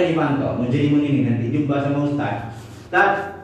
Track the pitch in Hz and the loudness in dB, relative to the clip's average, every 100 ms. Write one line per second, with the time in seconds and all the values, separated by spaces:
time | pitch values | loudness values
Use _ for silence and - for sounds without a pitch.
0 | 165 160 143 135 120 117 120 139 143 147 | 2 2 0 0 0 -2 0 2 4 4
1 | 143 135 117 113 113 147 139 143 139 143 | 4 2 2 0 0 0 0 0 0 0
2 | 147 143 - - - - - - - 180 | 0 0 -2 -4 -8 -14 -16 -18 -4 2
3 | 196 - - - | 2 2 -4 -4